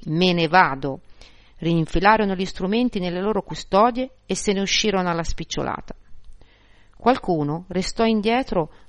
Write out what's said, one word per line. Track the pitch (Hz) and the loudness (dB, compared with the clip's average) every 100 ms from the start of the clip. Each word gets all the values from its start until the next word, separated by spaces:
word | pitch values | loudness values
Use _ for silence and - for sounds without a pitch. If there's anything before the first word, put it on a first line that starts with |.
me | 160 160 180 | -4 0 2
ne | 175 160 | 2 4
vado." | 180 160 135 139 131 - - - - - - | 4 4 2 -6 -8 -14 -20 -20 -20 -20 -6
Rinfilarono | 160 170 156 165 196 220 202 | -2 0 2 2 4 4 2
gli | 185 190 | 0 -4
strumenti | - 185 220 247 208 | -4 -2 0 0 -2
nelle | 180 175 | -4 -2
loro | 202 202 | -2 -2
custodie | - 160 - 190 233 240 262 - | -4 -10 0 4 4 2 -6 -8
e | - | -8
se | 190 - | -6 -2
ne | 196 | 0
uscirono | 196 - 220 190 180 | 0 0 0 0 0
alla | 170 | -2
spicciolata. | 160 - 165 - - - - - - - - - - _ - - - - | -2 -4 -6 -6 -4 -6 -10 -16 -16 -18 -16 -20 -20 _ -20 -20 -20 -2
Qualcuno | 226 269 - 160 143 160 185 | 0 2 0 0 0 -4 -6
restò | 180 180 - | -6 -4 0
indietro | 226 220 208 240 269 196 151 - | 2 2 2 0 0 -2 -2 -6